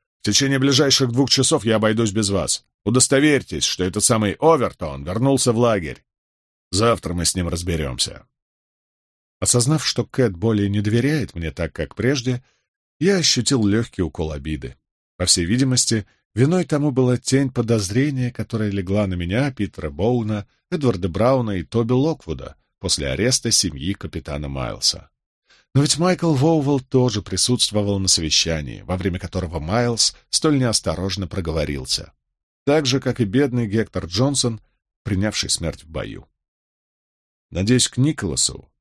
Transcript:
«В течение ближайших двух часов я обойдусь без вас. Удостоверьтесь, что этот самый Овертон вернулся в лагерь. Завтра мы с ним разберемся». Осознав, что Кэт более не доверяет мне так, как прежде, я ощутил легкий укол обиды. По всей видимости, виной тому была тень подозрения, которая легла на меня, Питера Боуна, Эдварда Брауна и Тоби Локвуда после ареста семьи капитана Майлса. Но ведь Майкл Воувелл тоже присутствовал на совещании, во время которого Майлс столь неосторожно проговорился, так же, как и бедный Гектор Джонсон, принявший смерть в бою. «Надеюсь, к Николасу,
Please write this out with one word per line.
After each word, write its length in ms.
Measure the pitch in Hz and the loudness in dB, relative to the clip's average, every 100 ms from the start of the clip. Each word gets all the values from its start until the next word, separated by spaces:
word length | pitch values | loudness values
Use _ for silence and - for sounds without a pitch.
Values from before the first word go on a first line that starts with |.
| _ _ | _ _
«В 40 | - | 0
течение 340 | 101 139 135 | 2 2 2
ближайших 520 | 139 135 139 131 127 | 4 4 4 4 2
двух 180 | 117 131 | 2 2
часов 360 | 135 127 147 110 | 2 2 2 2
я 120 | 110 | 2
обойдусь 340 | 107 110 110 | 2 2 0
без 180 | 104 98 | 0 0
вас. 360 | 95 71 - _ _ | 0 -2 -6 _ _
Удостоверьтесь, 800 | 104 123 - 139 151 135 - 78 | 0 2 4 4 4 2 0 -4
что 200 | - - | -4 -2
этот 200 | 90 104 | -2 0
самый 300 | - 113 101 - | 2 2 0 2
Овертон 640 | 156 151 101 - 80 69 | 4 4 0 -4 -10 -8
вернулся 480 | 73 104 135 135 127 | -6 -2 2 2 2
в 60 | 113 | 2
лагерь. 480 | 120 104 76 62 _ _ _ _ _ _ _ | 2 2 -2 -10 _ _ _ _ _ _ _
Завтра 420 | 92 117 101 82 | 0 2 2 -2
мы 120 | 87 82 | -2 -2
с 80 | |
ним 140 | 95 87 | -2 -2
разберемся». 800 | 87 87 80 69 62 - - _ _ _ _ _ _ _ _ _ _ _ - | -4 -2 -2 -4 -4 -6 -6 _ _ _ _ _ _ _ _ _ _ _ -6
Осознав, 460 | 92 123 120 156 - | 0 2 2 0 0
что 200 | - - | -4 -4
Кэт 300 | - 117 87 | 0 0 0
более 340 | 113 104 101 | 0 2 0
не 120 | 104 | 0
доверяет 520 | 104 117 135 151 101 | 0 2 2 -2 -4
мне 180 | 85 82 | -6 -8
так, 220 | 80 82 | -4 -6
как 220 | - 76 - | -4 -8 -2
прежде, 480 | 117 139 123 123 _ _ _ _ _ - | -2 0 -2 -4 _ _ _ _ _ -2
я 180 | 175 196 | 0 2
ощутил 480 | - 127 - 135 104 | 2 2 2 2 4
легкий 380 | 110 123 - | 2 0 -4
укол 280 | 80 - 78 | -4 -2 -6
обиды. 440 | 73 76 71 65 - _ _ _ - | -6 -8 -8 -8 -16 _ _ _ -6
По 80 | 90 | 0
всей 200 | 92 85 | 0 2
видимости, 600 | 120 135 123 - 113 - _ _ 107 | 2 2 0 0 -2 -4 _ _ 0
виной 280 | 139 185 | 2 2
тому 280 | 165 147 147 | 0 0 0
была 260 | 127 127 123 | 2 2 0
тень 320 | - 135 135 | 0 0 0
подозрения, 800 | 123 113 113 92 113 147 131 123 | -2 0 0 0 0 0 -2 -4
которая 380 | - 104 113 107 | -6 -6 -4 -2
легла 380 | 98 90 101 98 | -2 0 0 0
на 80 | 87 | -2
меня, 360 | 87 110 143 | -2 0 -2
Питера 380 | 131 98 - 80 | -2 -6 -4 -8
Боуна, 580 | 71 110 123 107 107 - _ - | -2 0 0 -2 -4 -8 _ -8
Эдварда 400 | 170 131 95 92 | -2 0 0 -4
Брауна 420 | 85 120 135 110 | 0 2 2 0
и 120 | 92 | -4
Тоби 300 | 80 117 113 | -4 -2 0
Локвуда 640 | 127 156 151 - 67 64 - _ _ | 2 0 -2 -8 -10 -10 -18 _ _
после 280 | 90 - 69 | -4 -2 -2
ареста 420 | 78 117 - 117 | 0 0 0 0
семьи 440 | - 90 69 82 | 0 0 -4 -6
капитана 540 | 101 - 82 - 73 73 | -6 -8 -10 -8 -8 -6
Майлса. 640 | 69 60 50 - - - _ _ _ _ _ _ | -6 -6 -2 -4 -4 -12 _ _ _ _ _ _
Но 80 | 135 | 0
ведь 160 | 151 143 | 2 2
Майкл 360 | 180 180 170 | 2 2 2
Воувелл 460 | 139 160 160 139 139 | 4 4 4 2 0
тоже 420 | - 127 123 104 | 2 2 2 0
присутствовал 800 | - 92 - 123 - 104 101 98 | -4 -2 0 0 0 0 0 0
на 80 | 95 | 2
совещании, 760 | - 78 - 82 80 67 55 | 0 2 0 0 -2 -4 -12
во 120 | - 90 | -6 -2
время 240 | 95 87 | -2 -2
которого 400 | - 92 82 80 | -4 -6 -4 -6
Майлс 560 | 78 113 120 113 - - _ | -2 0 0 0 -2 -4 _
столь 300 | - 160 143 | 0 2 2
неосторожно 680 | 123 104 92 82 95 95 87 | 2 0 -2 -4 -4 -4 -6
проговорился, 840 | 98 82 78 73 69 65 - - _ _ _ _ _ - | -6 -4 -2 -2 -4 -4 -6 -8 _ _ _ _ _ 0
так 200 | 156 135 | 2 2
же, 140 | 131 | 0
как 200 | 131 117 | 0 0
и 60 | 101 | 0
бедный 420 | 123 143 120 110 | 2 2 0 0
Гектор 380 | 110 104 92 82 | -2 -2 -6 -6
Джонсон, 560 | 92 139 135 120 110 _ _ _ _ | 0 0 0 -2 -4 _ _ _ _
принявший 460 | - 95 107 - - | -4 -2 0 -2 -4
смерть 340 | - 80 - | -4 -4 -8
в 60 | 78 | -10
бою. 380 | 78 53 50 - _ _ _ _ _ _ _ _ _ _ _ _ | -10 -8 -12 -18 _ _ _ _ _ _ _ _ _ _ _ _
«Надеюсь, 380 | 82 101 127 - | -4 2 2 2
к 100 | - | 0
Николасу, 720 | 143 - 92 65 - - - _ | 0 0 -4 -2 -2 -4 -18 _